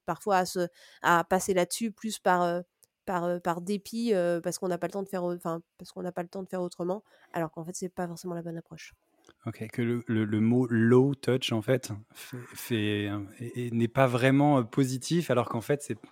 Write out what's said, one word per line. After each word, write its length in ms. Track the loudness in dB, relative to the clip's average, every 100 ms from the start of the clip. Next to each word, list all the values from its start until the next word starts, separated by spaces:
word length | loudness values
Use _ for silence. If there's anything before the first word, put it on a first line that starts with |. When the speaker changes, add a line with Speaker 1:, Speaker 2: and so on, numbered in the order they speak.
| -8
Speaker 1:
parfois 300 | -6 0 2
à 100 | 2
se, 220 | -2 -4 -6 -20 -2
à 200 | 4 4
passer 300 | 4 0 2
là-dessus 400 | 0 0 -2 -6
plus 260 | -6 -8 -2
par, 220 | 2 2
euh, 180 | 2 -2 -8 _ -20 _ -6
par, 180 | -2
euh, 160 | -2 -2
par 220 | -2 -4
dépit, 520 | -4 -6 -4 -4 0
euh, 280 | 2 2 0
parce 180 | -4 -4
qu'on 80 | -4
n'a 100 | -4
pas 100 | -4
le 40 |
temps 120 | -6
de 40 | -6
faire 160 | -4
au-, 120 | -4 -4
enfin, 260 | -6 -8 -10 _
parce 160 | -18
qu'on 80 | -10
n'a 100 | -8
pas 120 | -8
le 40 | -8
temps 160 | -10
de 60 | -8
faire 120 | -6
autrement, 400 | -6 -4 -4 -4 -8 _ _
alors 180 | -6 -6
qu'en 140 | -6
fait, 120 | -10 -8
c'est 120 | -8
pas 220 | -6 -8
forcément 260 | -8 -8 -8
la 60 |
bonne 160 | -8 -10
approche. 360 | -12 -18 -20 _ _ _ _ _ -12
Speaker 2:
Ok, 200 | -10 -8
que 100 | -2
le, 220 | -2 -2 -2
le, 180 | 0 0
le 140 | 2
mot 280 | 4 4 2
low 460 | 4 8 8 6 2
touch, 360 | 0 0 0
en 100 | -2
fait, 300 | 2 0 0 -12 -14
fait, 240 | -20 -14 -14 -14
fait, 540 | -16 -4 0 0 0 -2
euh, 120 | -6 -8 -12
et, 280 | -10 -8 -4
et 40 |
n'est 160 | 0 0
pas 180 | 4 2
vraiment, 540 | 4 4 6 6 4
euh, 40 |
positif, 680 | 2 0 0 0 -2 -2 2
alors 180 | 2 2
qu'en 120 | -2
fait, 200 | -2 -2
c'est 160 | -2 -10 -10